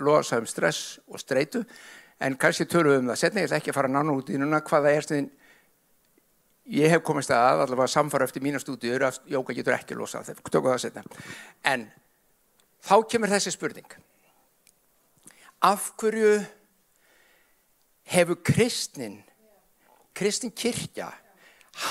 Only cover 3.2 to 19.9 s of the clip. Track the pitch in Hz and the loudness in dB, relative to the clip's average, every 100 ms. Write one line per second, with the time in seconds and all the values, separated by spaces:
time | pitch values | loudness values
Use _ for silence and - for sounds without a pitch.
3.2 | 170 196 156 156 147 139 131 139 156 135 | 0 0 -2 -2 -2 -2 0 0 0 -2
4.2 | - 135 143 156 151 156 147 147 147 147 | -4 -4 0 -2 2 2 4 2 0 -4
5.2 | 139 - _ _ _ _ _ _ _ _ | -4 -10 _ _ _ _ _ _ _ _
6.2 | _ _ _ _ - 143 156 165 160 147 | _ _ _ _ -4 2 4 4 2 -2
7.2 | 135 123 123 156 135 127 127 - 151 143 | 0 4 4 4 2 0 2 2 0 0
8.2 | 127 131 139 139 - 127 117 127 135 - | -2 -2 -4 -4 -8 -8 -4 0 -2 -4
9.2 | - 131 131 127 123 123 - 123 107 117 | -6 -6 -4 -4 -2 -2 -4 -10 -8 -10
10.2 | - - - - 135 123 - - - - | -12 -14 -2 0 2 0 -4 -10 -16 -18
11.2 | - - - _ 143 127 110 _ _ _ | -18 -18 -20 _ -2 -2 -4 _ _ _
12.2 | _ _ _ _ _ _ - 202 220 233 | _ _ _ _ _ _ 4 4 4 0
13.2 | 208 202 190 - 151 - - - _ _ | 0 0 -2 -6 -8 -10 -18 -20 _ _
14.2 | _ _ _ _ _ _ _ _ _ _ | _ _ _ _ _ _ _ _ _ _
15.2 | - - - _ 180 202 - - 220 220 | -20 -20 -20 _ 2 2 -4 -4 -2 2
16.2 | 214 208 180 - _ _ _ _ _ _ | 4 4 0 -14 _ _ _ _ _ _
17.2 | _ _ _ _ _ _ _ _ - 180 | _ _ _ _ _ _ _ _ 0 2
18.2 | 170 170 - - 233 - - 147 110 104 | 2 2 2 2 2 -2 -8 -10 -12 -14
19.2 | _ _ _ _ _ _ _ | _ _ _ _ _ _ _